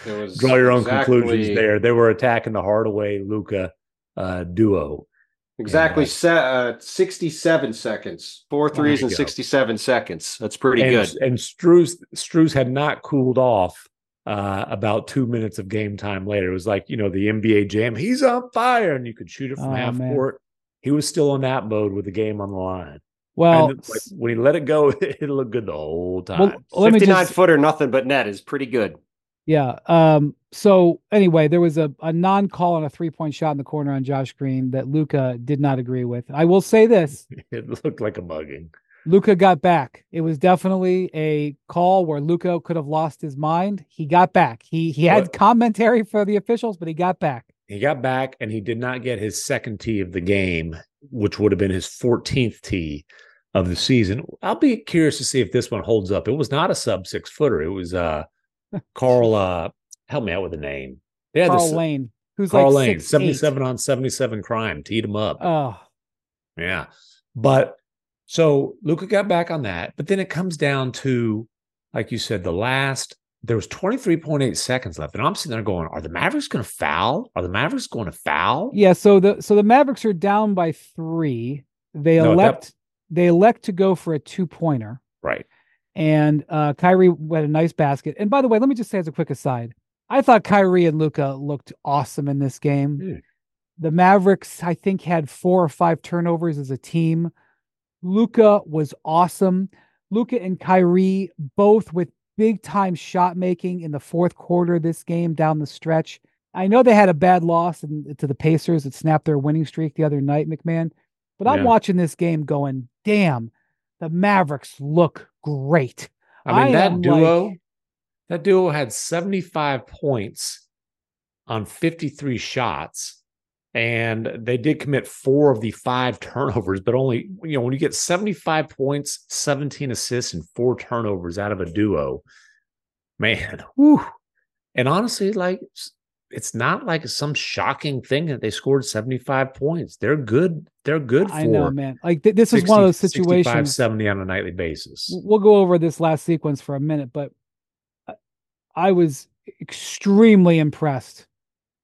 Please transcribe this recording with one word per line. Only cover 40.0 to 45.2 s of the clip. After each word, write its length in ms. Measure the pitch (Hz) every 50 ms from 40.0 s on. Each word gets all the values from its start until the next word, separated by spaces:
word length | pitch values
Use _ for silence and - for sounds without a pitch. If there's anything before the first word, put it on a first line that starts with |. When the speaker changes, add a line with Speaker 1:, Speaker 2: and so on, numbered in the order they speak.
| _ _
Speaker 3:
It 100 | - 165
was 160 | 160 165 160 135
definitely 720 | 185 180 180 165 - 190 190 185 185 185 180 185 185 - -
a 400 | 156 156 156 151 151 147 147 147 - _ -
call 380 | - 175 175 180 190 190 180
where 160 | 156 151 143
Luka 380 | 143 160 175 170 - 180 175 170
could 160 | - - 170
have 100 | 160 143
lost 360 | 143 156 156 160 156 - _
his 160 | - 151 135 139
mind. 480 | 151 156 165 170 185 208 208 190 - _
He 180 | _ - 160
got 280 | 139 170 175 185 - -
back. 280 | 185 160 127 117 -
He, 300 | _ _ - 160 165 165
he 140 | 135 143 165
had 180 | 170 196 214